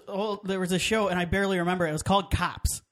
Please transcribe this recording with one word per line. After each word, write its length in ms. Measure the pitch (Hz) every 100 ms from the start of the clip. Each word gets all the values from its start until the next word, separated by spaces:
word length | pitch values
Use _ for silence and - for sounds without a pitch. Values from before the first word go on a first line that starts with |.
| -
old, 340 | 196 214 202 185
there 140 | 190
was 100 | 180
a 80 | 180
show, 280 | - 220 202
and 100 | 180
I 60 | 175
barely 340 | 190 196 190
remember. 260 | 175 180 165
It 40 |
was 120 | 151
called 260 | - 196 196
Cops 500 | - 175 - - - -